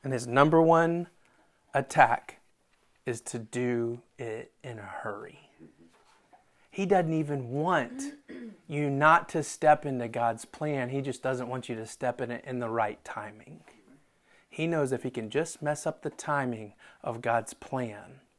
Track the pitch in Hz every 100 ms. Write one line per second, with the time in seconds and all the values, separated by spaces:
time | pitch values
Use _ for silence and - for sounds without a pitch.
0 | 135 127 120 127 151 165 160 165 165 170
1 | 175 _ _ _ _ _ _ 139 131 156
2 | 123 - - - _ _ _ _ _ _
3 | - 117 - 123 110 123 123 120 117 120
4 | _ - 117 110 - _ 135 110 101 85
5 | 110 104 113 - - _ - _ - _
6 | _ _ _ - _ _ _ - 196 190
7 | 165 160 147 143 120 139 165 170 120 254
8 | 285 294 - 262 240 196 - 147 147 139
9 | 151 170 - 165 147 - 156 147 147 131
10 | 117 120 117 113 - - 151 143 123 135
11 | 135 123 131 127 120 127 - 113 113 -
12 | 127 120 120 120 - 127 120 113 107 -
13 | - - 104 107 - - - - _ -
14 | _ _ _ _ _ - 165 160 139 131
15 | 131 127 110 135 160 - 147 147 160 151
16 | 151 - - 143 127 113 104 - - -
17 | - 117 117 117 110 - - 131 120 104
18 | - 135 _